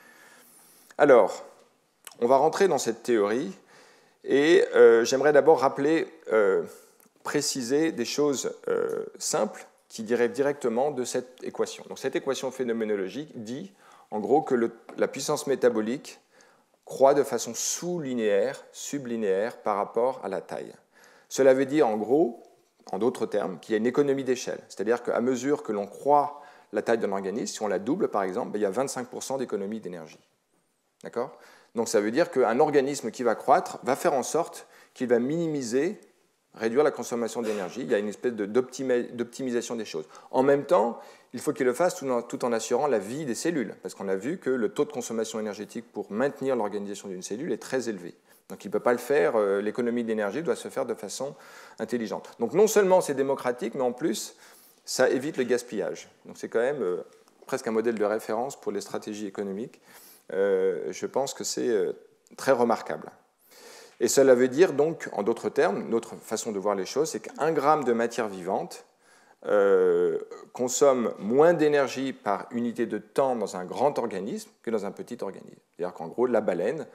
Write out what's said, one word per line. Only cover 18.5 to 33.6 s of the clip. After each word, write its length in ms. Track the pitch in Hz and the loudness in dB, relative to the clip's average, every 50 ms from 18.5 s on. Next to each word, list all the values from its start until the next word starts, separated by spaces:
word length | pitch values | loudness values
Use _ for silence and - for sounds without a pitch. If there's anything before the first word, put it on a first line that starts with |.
| 143 - - - | -2 -8 -14 -18
sublinéaire 840 | - - - - 143 143 127 117 117 113 107 95 92 98 107 123 123 | -18 -16 -10 -8 -8 -8 -6 -6 -4 -2 0 0 0 0 0 -4 -6
par 200 | - - 110 101 | -4 -2 -2 0
rapport 420 | 101 98 - - 117 123 135 120 107 - | 0 -2 -2 -2 0 0 0 -2 -4 -8
à 60 | 95 | -6
la 120 | 95 82 | -6 -6
taille. 320 | - - 73 60 64 55 - - _ _ _ _ _ _ _ _ _ _ | -8 -8 -10 -10 -10 -14 -16 -20 _ _ _ _ _ _ _ _ _ _
Cela 240 | - - 131 131 131 | 0 4 6 6 6
veut 120 | 135 139 | 6 2
dire, 220 | 127 143 156 139 | 2 2 2 4
en 100 | 113 107 | 4 2
gros, 460 | 107 104 107 135 156 180 247 - - - - _ _ _ _ _ _ _ - | 0 0 2 4 4 4 2 -2 -8 -18 -20 _ _ _ _ _ _ _ -10
en 60 | 95 95 | -4 0
d'autres 260 | 110 131 123 - 113 | 0 0 0 -2 -4
termes, 340 | - - 101 - 90 90 76 | -2 -2 -2 -2 -4 -6 -10
qu'il 140 | - - 110 | -4 -2 -2
y 20 | |
a 20 | |
une 100 | 107 110 | 0 0
économie 360 | 123 123 143 143 139 135 139 131 | 2 2 2 2 2 0 -2 -2
d'échelle. 360 | 131 123 120 - - - - - | -2 -4 -2 -4 -8 -10 -10 -12
C'est-à-dire 360 | - - - 98 110 120 - - | -14 -10 -6 -2 -2 -2 -2 -2
qu'à 180 | 104 - 104 | -2 -2 0
mesure 400 | 120 127 131 117 123 143 147 139 | 0 0 -2 -2 -2 -2 -2 -2
que 100 | - 113 | -4 -6
l'on 160 | 107 101 101 | -6 -6 -6
croît 540 | 98 - - - 139 147 147 135 - - - - - - - _ _ | -8 -12 -4 2 4 4 4 4 0 -6 -12 -18 -20 -20 -20 _ _
la 100 | 101 104 | -6 -4
taille 180 | - - 117 110 | 0 0 0 0
d'un 120 | 104 101 | 0 -2
organisme, 420 | 98 98 95 95 101 131 196 - - | -4 -4 -4 -4 -6 -6 -6 -8 -6
si 80 | - | -6
on 60 | 110 | -4
la 120 | 104 95 90 | -2 -2 -2
double, 280 | 101 123 165 202 143 | -2 -4 -2 -2 -2
par 160 | - - 104 95 | -2 0 -2 -2
exemple, 280 | 92 92 120 - - | -2 -4 -6 -6 -6
ben, 80 | 107 104 | -4 -2
il 40 | 104 | -2
y 20 | |
a 60 | 98 | -2
vingt-cinq 360 | 92 120 139 135 - 131 120 | -2 -2 -4 -4 -6 -8 -10
pour 140 | - - 107 | -10 -12 -12
cent 160 | - - 135 | -8 -8 -6
d'économie 420 | 135 123 - 110 101 98 101 110 110 | -6 -6 -6 -6 -6 -6 -8 -8 -10
d'énergie. 400 | 104 87 87 82 78 78 - _ _ _ _ _ _ _ _ _ _ _ _ _ _ _ _ _ - | -10 -12 -12 -12 -14 -16 -20 _ _ _ _ _ _ _ _ _ _ _ _ _ _ _ _ _ -18
D'accord ? 340 | - - 113 131 - - - - - - - _ _ - | -8 -6 -6 -6 -6 -10 -18 -20 -20 -20 -20 _ _ -4
Donc, 120 | 113 110 | -4 -2
ça 140 | - - 104 | 2 2 2
veut 100 | 101 110 | 2 2
dire 200 | 117 139 - - | 2 0 0 2
qu'un 280 | - 131 120 107 117 131 | 2 2 2 2 4 2
organisme 520 | 151 151 143 143 131 143 143 - - 113 | 2 4 4 2 2 2 -4 -6 -8 -8
qui 100 | - - | -6 -2
va 140 | 123 113 104 | 0 0 0
croître 420 | - - 127 147 185 | 0 2 4 4 4